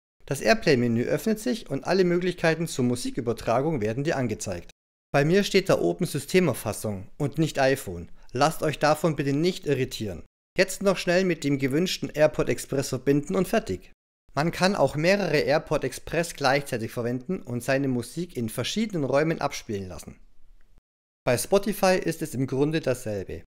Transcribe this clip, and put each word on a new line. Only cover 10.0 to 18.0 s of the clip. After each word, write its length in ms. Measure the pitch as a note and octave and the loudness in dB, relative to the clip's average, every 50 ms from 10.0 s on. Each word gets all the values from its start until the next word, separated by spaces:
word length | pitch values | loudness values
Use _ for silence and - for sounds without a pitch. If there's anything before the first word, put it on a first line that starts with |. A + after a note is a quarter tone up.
| A2 G2+ F2 D2+ - - _ _ _ _ - - | -8 -8 -8 -10 -12 -16 _ _ _ _ 2 2
Jetzt 240 | F#3+ - - - G3 | 2 2 0 -2 0
noch 160 | G3 F3+ - | 0 0 2
schnell 260 | - F3+ F3 F#3 F#3+ | 2 2 2 4 4
mit 180 | F3+ E3 D#3 - | 2 0 0 0
dem 160 | C#3 C#3+ C3 | 0 0 2
gewünschten 520 | C#3 C3 C3 D#3 F#3 F3+ - - - - | 0 0 0 0 0 0 -2 -4 -6 -4
AirPod 400 | - D3 D#3 D3+ - - D3 - | 2 4 4 4 4 2 0 0
Express 400 | B2 - - - C#3 C3+ C3 - | -2 -4 -4 -4 -2 -2 -2 -2
verbinden 440 | C3+ A#2+ - C#3 C#3+ C#3+ - - F#3+ | -4 -2 2 2 2 2 2 0 0
und 140 | F#3+ F#3 - | 0 0 0
fertig. 440 | - A2 - - F#2 F2 - - - _ _ _ _ _ _ - - C3+ | 0 -2 -2 -2 -6 -8 -8 -14 -20 _ _ _ _ _ _ -8 -4 -2
Man 140 | D3+ E3+ - | -2 0 0
kann 240 | - F3+ F#3+ G3+ | 2 2 2 4
auch 180 | - C#3+ C3+ - | 4 2 2 2
mehrere 440 | D3+ D#3 F3 G3+ G3+ G3 E3+ D3 D3 | 2 2 4 4 4 2 2 2 2
AirPod 440 | - B2+ C#3+ D#3+ - - D#3 C#3 A#2 | 2 2 2 0 0 0 -2 -2 -2
Express 520 | C3 - - - - - D#3+ E3+ - - | -2 -6 -6 -10 -4 -2 -2 -2 -2 -2
gleichzeitig 580 | - C#3 B2+ C3+ C#3+ C#3+ - C3+ A2 A2 G#2+ - | 0 2 2 2 2 0 -2 -4 -4 -4 -4 -4
verwenden 500 | B2 A2+ A#2+ B2 B2+ B2+ - F#3 - - | -4 -4 -2 -4 -4 -4 -4 -6 -6 -6
und 220 | - B2 A#2+ - | -6 -6 -4 -2
seine 240 | - C3+ C3+ C#3 C3+ | 0 0 2 2 0
Musik 480 | B2+ A#2+ | 0 -2